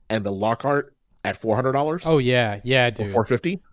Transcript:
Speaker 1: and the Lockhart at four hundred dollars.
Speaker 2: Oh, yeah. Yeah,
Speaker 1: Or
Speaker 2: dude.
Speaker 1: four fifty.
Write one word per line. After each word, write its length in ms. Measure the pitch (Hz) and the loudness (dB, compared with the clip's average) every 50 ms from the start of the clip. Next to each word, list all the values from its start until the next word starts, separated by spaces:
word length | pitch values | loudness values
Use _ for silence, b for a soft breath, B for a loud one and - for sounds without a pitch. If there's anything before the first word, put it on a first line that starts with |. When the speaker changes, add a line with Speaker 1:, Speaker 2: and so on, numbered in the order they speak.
| _ - | _ -6
Speaker 1:
and 120 | 110 110 101 | -4 -4 -4
the 80 | 101 | -4
Lockhart 640 | 98 95 101 110 117 - - 139 143 143 139 - _ _ _ _ _ _ - | -4 -2 0 -2 -2 0 0 0 0 0 -2 -4 _ _ _ _ _ _ -6
at 120 | 98 95 | -6 -6
four 200 | - - 113 107 | -4 -2 0 0
hundred 160 | 107 127 131 | 0 0 0
dollars. 320 | 131 135 147 156 160 180 - | 0 0 0 -2 -2 -4 0
Speaker 2:
Oh, 140 | 160 160 147 | 2 2 2
yeah. 420 | 127 123 127 123 120 110 104 101 - | 4 4 2 2 2 0 -2 -4 -2
Yeah, 260 | 123 131 131 123 120 | 0 2 4 4 2
Speaker 1:
Or 20 | |
Speaker 2:
dude. 200 | 113 - 107 101 | 0 -2 -4 0
Speaker 1:
four 140 | 104 117 110 | 0 0 2
fifty. 340 | - 123 120 - - 196 180 - _ | 2 0 0 0 -2 -4 -4 -8 _